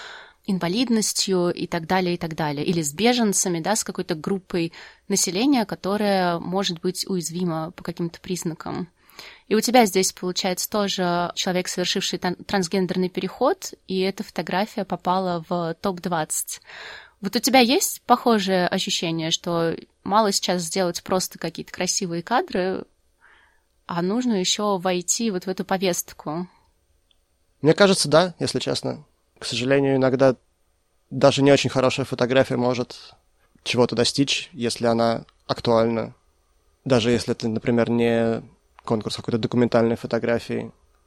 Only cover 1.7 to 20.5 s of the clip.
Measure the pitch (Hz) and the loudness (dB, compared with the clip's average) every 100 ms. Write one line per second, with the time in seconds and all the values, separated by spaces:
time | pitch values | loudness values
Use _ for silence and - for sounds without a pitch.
1.7 | 170 160 190 180 175 165 160 151 143 151 | -6 0 0 0 -2 -4 -4 -4 -2 -2
2.7 | 170 147 147 233 247 214 185 190 170 165 | -2 -2 0 2 4 2 2 0 -2 0
3.7 | 220 - 185 175 160 147 196 - 180 165 | -2 -2 -8 -6 -4 -4 -4 -4 -4 -4
4.7 | - - - - 196 196 175 269 262 208 | -6 -20 -20 -4 -2 0 0 2 2 0
5.7 | 170 185 208 208 190 180 170 175 185 190 | -4 -2 0 2 2 2 0 -2 -2 -2
6.7 | 170 185 185 - 185 156 170 180 160 160 | -2 -4 -4 -4 -4 -4 -4 -2 -2 -6
7.7 | - - 165 170 - - 175 170 156 - | -8 -10 -6 -6 -8 -8 -6 -6 -8 -8
8.7 | - - _ _ - - - _ 214 226 | -8 -10 _ _ -20 -20 -20 _ 0 4
9.7 | 247 214 190 190 - 180 180 190 180 - | 4 6 4 0 -2 -6 -4 -2 -4 -4
10.7 | 214 202 - 180 175 175 - 196 180 180 | -2 -2 0 0 0 -2 -4 -2 -2 -2
11.7 | - 175 202 - 175 180 - - 196 175 | -2 -2 -2 -2 -4 -4 -4 -2 -2 0
12.7 | 196 180 185 180 180 185 - 262 381 - | 0 0 0 -2 -2 -6 0 0 0 -6
13.7 | - - 190 190 190 - - 160 180 214 | -16 -6 -2 -2 -4 -8 -8 -4 -2 -2
14.7 | - 185 - 180 185 180 170 165 175 165 | -4 -6 -4 -2 0 0 -4 -4 -4 -4
15.7 | 165 202 175 180 170 156 - - - - | -4 -4 -4 -4 -4 -2 -6 -8 -12 -16
16.7 | - - - - _ 196 240 247 262 233 | -18 -18 -18 -20 _ -6 -2 4 6 6
17.7 | 330 - - - 240 247 220 185 185 175 | 4 0 -4 2 2 4 2 2 2 2
18.7 | 190 190 - 170 165 160 - 180 170 165 | -2 -2 -4 -2 -2 -2 -4 -2 0 0
19.7 | - - _ 190 208 214 - - | -2 -10 _ 0 2 4 0 -2